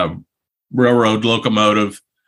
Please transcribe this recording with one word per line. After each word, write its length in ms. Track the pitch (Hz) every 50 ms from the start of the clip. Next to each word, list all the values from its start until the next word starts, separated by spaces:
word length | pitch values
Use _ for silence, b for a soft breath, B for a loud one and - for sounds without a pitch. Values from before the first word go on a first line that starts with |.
| 90
a 120 | 82 - - - _ _ _ _ _ _ _ _ _ -
railroad 500 | 127 123 120 123 120 113 110 110 107 110
locomotive. 760 | 117 113 110 - 123 107 107 107 107 107 107 104 101 101 - _ _ _ _ _